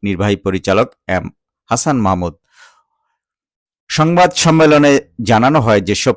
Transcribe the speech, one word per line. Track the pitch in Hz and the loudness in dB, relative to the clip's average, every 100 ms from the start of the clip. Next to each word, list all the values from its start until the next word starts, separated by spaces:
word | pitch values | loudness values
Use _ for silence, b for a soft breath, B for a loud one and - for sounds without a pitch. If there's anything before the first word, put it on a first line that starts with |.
নির্বাহী | 101 90 104 101 | -8 -4 -2 -2
পরিচালক | 98 92 - 98 123 _ - | -4 -4 -2 -2 -2 _ -8
এম | 92 82 - _ _ - | -6 -6 -14 _ _ -8
হাসান | 120 160 135 | -6 -4 -2
মাহমুদ। | 101 92 87 80 b b b b b b b b _ _ _ _ _ _ - | -2 -2 -6 -10 b b b b b b b b _ _ _ _ _ _ -8
সংবাদ | - 156 170 180 - | -2 0 2 2 2
সম্মেলনে | 165 160 156 147 147 139 - - | 0 4 4 4 4 2 -2 -8
জানানো | 110 110 127 151 | -2 2 2 2
হয়, | 113 104 | 2 0
যেসব | 92 101 135 | 0 -2 -2